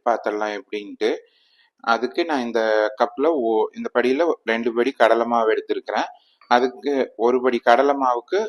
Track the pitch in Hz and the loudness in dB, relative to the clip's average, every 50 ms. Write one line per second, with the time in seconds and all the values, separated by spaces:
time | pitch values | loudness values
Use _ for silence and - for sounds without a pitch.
0 | _ 120 113 110 - 110 104 104 107 107 104 101 98 _ - 107 104 101 92 - | _ -2 -2 0 -2 -4 -4 -2 -4 -4 -6 -8 -8 _ -10 -10 -10 -12 -8 -4
1 | - 113 147 - - _ _ _ _ _ _ _ _ _ _ _ - - 117 113 | -2 -2 -2 -4 -8 _ _ _ _ _ _ _ _ _ _ _ -2 -2 -2 0
2 | 117 120 - - 170 165 156 135 120 120 110 117 110 110 110 107 107 107 107 - | -2 -4 -4 -4 -2 -2 -2 -4 -4 -2 -2 0 0 2 2 2 2 0 0 -2
3 | 120 120 - - 135 160 165 147 120 113 113 110 107 - - 113 117 117 - 120 | -2 -2 0 0 0 0 0 0 0 0 0 0 0 -2 -4 -8 -12 -4 -2 0
4 | 120 123 131 139 165 165 - - _ - 113 113 117 123 113 117 120 131 135 - | 2 2 2 2 0 0 0 -2 _ -4 -4 -2 -2 -2 -2 0 -2 -2 2 2
5 | 120 110 113 117 117 117 120 117 113 110 110 104 - - 104 98 - - 104 110 | 4 4 4 2 2 0 0 0 2 2 0 -2 -2 -4 -6 -6 -6 -4 -4 -4
6 | 160 180 - - _ _ _ _ - _ 123 123 123 131 127 - - 139 143 135 | -4 -4 -8 -16 _ _ _ _ -2 _ 2 2 2 0 -2 -6 -6 -4 -2 -2
7 | 120 - - - 110 120 123 127 120 131 120 117 - 127 117 120 135 143 143 139 | -2 -4 -4 -2 0 2 2 2 2 0 0 2 4 4 4 6 6 2 2 0
8 | 135 127 123 120 - - - 190 220 | 0 -2 -2 -2 -4 -4 -4 -2 -2